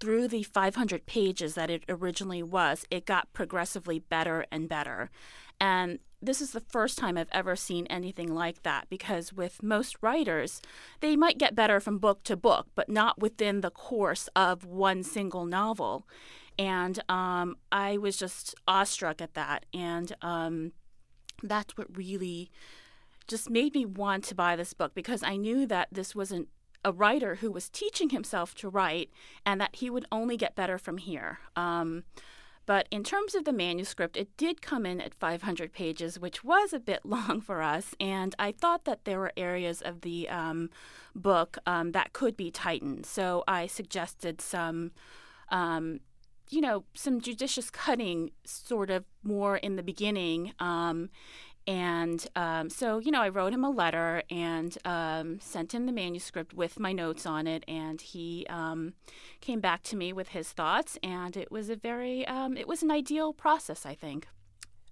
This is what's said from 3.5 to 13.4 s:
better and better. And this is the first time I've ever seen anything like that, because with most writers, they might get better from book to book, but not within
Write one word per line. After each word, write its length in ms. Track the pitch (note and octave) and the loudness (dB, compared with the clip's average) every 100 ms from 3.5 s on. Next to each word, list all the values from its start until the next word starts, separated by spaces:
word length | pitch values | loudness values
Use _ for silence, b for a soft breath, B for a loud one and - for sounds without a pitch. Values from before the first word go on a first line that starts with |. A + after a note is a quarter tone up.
| F#3 F3 G3 E3+ D#3+ | 0 -2 -4 -2 -4
better 440 | - E3 E3 E3 - | 0 2 2 0 -2
and 180 | D#3 D#3+ | -4 -2
better. 400 | D#3 D3 G2+ A#2 B B B B - | -2 -2 -4 -6 B B B B 0
And 400 | G3 F#3 F3+ - - - | 4 4 2 -4 -10 -6
this 200 | A3 C4 | -2 -2
is 100 | C#4+ | -2
the 80 | A3 | -6
first 400 | - B3 G#3+ - | -2 2 2 2
time 180 | A3 F3 | 0 0
I've 140 | E3+ | 0
ever 240 | F#3 F#3 | 0 0
seen 320 | F3+ - F3 F3 | -2 -2 -4 -2
anything 480 | F3 F3+ F#3+ E3+ | -4 -4 -6 -4
like 300 | D#3+ E3+ E3+ | -2 -2 -2
that, 260 | E3+ C#3 - | -2 -2 -4
because 420 | F#3+ - E3+ E3+ | -8 -4 -4 -4
with 300 | F#3+ F3 - | -6 -6 -4
most 340 | G#3+ G#3+ - - | 0 2 0 0
writers, 600 | A3 D4 B3 D#3+ B2 - B B B B | 2 2 2 2 0 -6 B B B B
they 160 | D4+ | 4
might 240 | D4+ E4 C4 | 6 6 8
get 160 | C4+ | 4
better 240 | G#3+ G#3+ G3+ | 6 6 6
from 200 | G#3 G3+ | 4 4
book 260 | G#3 G3+ | 4 4
to 120 | - F#3 | 2 4
book, 300 | A3+ - - | 6 6 4
but 140 | - - | -2 0
not 320 | G#3+ A3 - | 4 4 4
within 400 | G#3+ - | 0 2